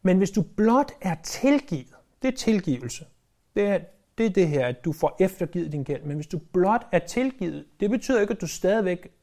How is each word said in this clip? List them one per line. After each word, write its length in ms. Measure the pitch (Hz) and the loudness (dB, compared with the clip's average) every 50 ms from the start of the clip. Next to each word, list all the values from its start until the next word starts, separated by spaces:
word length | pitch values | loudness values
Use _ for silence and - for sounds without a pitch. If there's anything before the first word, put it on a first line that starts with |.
Men 160 | _ 185 185 | _ 4 4
hvis 140 | 185 196 - | 4 2 2
du 100 | - 220 | 0 -2
blot 500 | 165 - - - 214 220 233 262 285 - - - | -2 -2 0 2 2 4 4 4 2 0 -6 -6
er 140 | - 185 165 - - | -4 -4 -4 -4 -6
tilgivet, 720 | - - - - 269 285 277 - - 170 143 123 _ - - _ _ _ _ | -12 -8 0 2 2 2 2 0 -4 -8 -8 -8 _ -20 -20 _ _ _ _
det 120 | - 262 247 | -4 -4 -4
er 40 | |
tilgivelse. 680 | - - 226 220 202 180 - 131 120 120 120 - - 160 - _ _ _ _ _ _ _ _ _ | -2 0 0 0 2 2 -2 -2 -2 -4 -10 -12 -12 -16 -20 _ _ _ _ _ _ _ _ _
Det 120 | 208 202 | -2 0
er, 120 | 202 202 170 165 - _ _ _ _ _ | 0 0 -2 -4 -8 _ _ _ _ _
det 80 | - 226 | -2 0
er 40 | 220 | 0
det 180 | 180 196 180 | 4 2 2
her, 200 | 160 147 143 127 | 4 2 0 0
at 180 | 123 123 - - | 0 -2 -4 -6
du 80 | 170 156 | -6 -4
får 220 | - - 147 - - | 0 -2 -2 2 2
eftergivet 520 | 185 185 190 - 180 - - 175 170 156 | 0 0 0 -4 -8 -6 -4 -6 -6 -4
din 120 | 147 147 135 | -6 -6 -4
gæld. 200 | 131 147 131 - | -6 -6 -6 -6
Men 120 | 147 143 | -8 -8
hvis 120 | 151 147 | -8 -8
du 120 | - - 160 - _ _ | -8 -8 -10 -10 _ _
blot 340 | 185 180 190 220 - - - | 2 4 4 2 0 0 0
er 80 | - 175 | 0 0
tilgivet, 680 | 175 - - 240 254 269 254 - 196 165 151 147 147 _ _ _ | 0 0 -2 -2 -2 -2 -2 -4 -6 -6 -6 -8 -14 _ _ _
det 100 | 202 202 | 0 0
betyder 320 | 226 240 - - 262 226 | 0 0 0 2 2 2
ikke, 120 | 202 202 233 | 2 2 0
at 80 | - | -4
du 60 | 185 | -4
stadigvæk 640 | 165 - - - 185 202 226 202 180 180 170 - - _ _ | -8 -6 -2 0 2 2 2 2 0 -2 -4 -8 -18 _ _